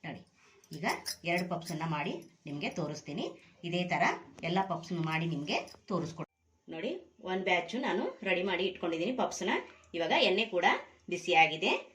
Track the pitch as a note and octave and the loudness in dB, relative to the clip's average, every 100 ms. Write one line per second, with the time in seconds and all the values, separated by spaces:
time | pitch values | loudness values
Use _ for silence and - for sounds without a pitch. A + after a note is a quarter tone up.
0 | D#3+ - - _ - - _ D#3 F3+ - | -10 -12 -14 _ -20 -20 _ -6 -4 -4
1 | - - E3 F3 F3+ E3 - D#3 D#3+ D3 | -6 -6 0 0 0 -4 -4 -4 -2 -2
2 | E3 E4+ - _ D3+ C#3+ - - D3 D#3 | -2 -6 -10 _ -10 -6 -4 -4 -4 -6
3 | - D#3+ - - - _ E3+ F3 F3 - | -8 -6 -6 -8 -20 _ -2 0 0 2
4 | - - - - E3+ F#3 F#3+ E3 - E3+ | 2 0 -8 -8 0 0 0 -2 -4 -2
5 | D#3+ D#3+ E3+ C#3+ D3 C#4 - - - F3+ | 0 0 0 -2 -2 -4 -4 -16 -4 -2
6 | E3 - D3+ _ _ _ - E3 G#3 F#4 | -2 -8 -12 _ _ _ -12 -6 -4 -6
7 | - _ F#3 F#3+ F#3 F3 E3+ A#3 C4+ F3 | -10 _ -2 0 4 2 2 -2 0 0
8 | D4+ - G3 F3+ G3 F3 F#3+ - F3 E3 | -2 -4 0 2 2 0 0 -2 -2 0
9 | F#3 B3+ F#3+ - F#3 - - - _ E3+ | -2 0 -2 0 -2 -2 -4 -20 _ -2
10 | E3 E4 G#3+ F#3+ A3 F3+ F#3+ - - - | 2 6 6 4 2 4 4 2 -4 -16
11 | - F3 - D#3+ D#3 D#3 G3+ C5+ - | -6 -4 4 6 6 4 0 0 -4